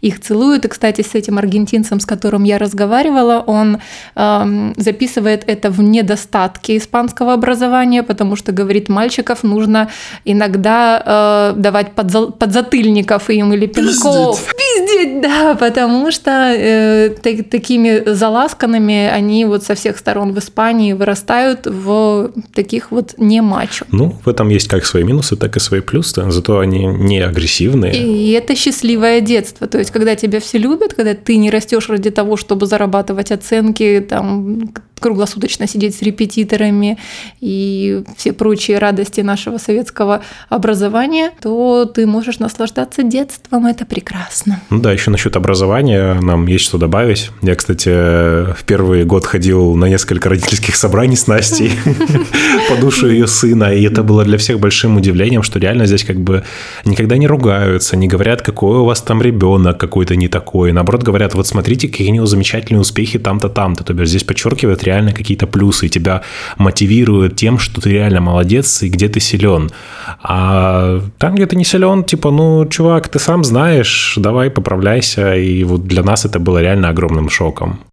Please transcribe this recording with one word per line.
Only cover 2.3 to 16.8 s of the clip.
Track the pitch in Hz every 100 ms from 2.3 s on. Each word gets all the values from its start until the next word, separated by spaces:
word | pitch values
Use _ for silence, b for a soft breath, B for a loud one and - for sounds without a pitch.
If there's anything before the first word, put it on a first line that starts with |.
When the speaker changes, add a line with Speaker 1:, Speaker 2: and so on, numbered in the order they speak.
| 202 202
Speaker 1:
я | 202
разговаривала, | 208 202 202 233 311 277 240 233 233
он, | 214 214 214 B B B -
эм, | 208 208 208 208 214 214
записывает | 214 214 254 247 208 214 -
это | 208 202
в | 185
недостатке | 208 220 202 208 - 208 185 - - 220
испанского | 214 240 240 - 247
образования, | 247 247 240 247 254 247 240
потому | 240 202 202 202
что, | -
говорит, | 185 196 202 208
мальчиков | 202 214 - - 240
нужно | 214 208 214 214 220 B B B -
иногда, | 202 208 196 202 233 233 226 -
э, | 208 208 208 202 202
давать | 202 202 202 -
подза-, | 190 208 226
подзатыльников | - 220 220 240 247 220 208 190 202 -
им | 214 208
или | 202 214
пинков. | - 226 254 285 277 254 220
Speaker 2:
Пиздеть. | - -
Speaker 1:
Пиздеть, | 539 453 381 403 320 269
да, | 285 294 311 294
потому | 240 247 247 240 302
что, | 311 -
э, | 269 254 233 208 220